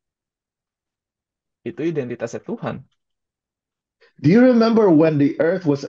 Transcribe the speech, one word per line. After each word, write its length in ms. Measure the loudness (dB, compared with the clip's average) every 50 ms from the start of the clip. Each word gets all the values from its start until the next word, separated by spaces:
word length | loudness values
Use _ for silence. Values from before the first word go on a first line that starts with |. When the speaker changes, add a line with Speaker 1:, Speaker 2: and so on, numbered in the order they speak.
| _ _ _ _ _ _ _ _ _ _ _ _ _ _ _ _ _ _ _ _ _ _ _ _ _ _ _ _ _ _ _ _ -16 -14
Speaker 1:
Itu 160 | -10 -8 -6
identitasnya 580 | -6 -6 -6 -6 -8 -8 -10 -10 -10 -10 -12 -12
Tuhan. 420 | -12 -12 -10 -10 -10 -10 -12 -14 _ _ _ _ _ _ _ _ _ _ _ _ _ _ _ _ _ _ _ _ _ _ _ _ _ _ _
Speaker 2:
Do 160 | 0 2 4
you 80 | 6
remember 480 | 6 4 4 4 2 2 2 2 4 4
when 320 | 4 4 4 2 2 0
the 160 | 0 0 0 -2
earth 280 | -2 -2 -4 -4 -2
was 200 | -4 -4 -4 -6